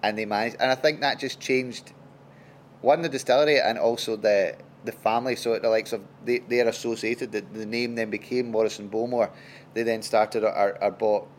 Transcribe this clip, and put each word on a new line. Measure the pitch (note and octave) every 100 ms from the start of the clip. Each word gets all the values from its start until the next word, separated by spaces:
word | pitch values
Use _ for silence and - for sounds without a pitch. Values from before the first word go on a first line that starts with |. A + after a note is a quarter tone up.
and | G#2 G#2+
they | G#2+
managed. | G#2 A#2 -
And | B2+
I | C3
think | D#3 D#3
that | C#3 -
just | C3+ -
changed, | - C3 B2+ A2+ - - - - - - - - - -
one, | A#2 D#3
the | E3
distillery, | C3+ - C3 D3+ C#3+
and | G2 A#2
also | A2+ A#2 - A2
the, | G#2+ G2+ F2+ - - -
the | -
family. | - A2 A2+ B2+ A#2
So | A#2+
at | A2
the | A2+
likes | A2 A2
of, | A2+ G2 - A2
they, | A#2+
they | - A#2+
are | A#2
associated, | A2+ A#2+ A2+ A2 A#2 B2
the, | G#2+
the | G2 G#2+ G#2+
name | A#2 A#2+
then | A#2 A2
became | G#2+ - B2+ A#2+
Morrison | A2 G#2+ - G#2
Bowmore. | A2 A#2+ A#2+ G#2 - - - - A2
They |
then | A#2 A2+
started | - A2 G#2+ A2+
or, | G#2+ - G2+ -
or | G2+
bought | F#2 A2 G#2 -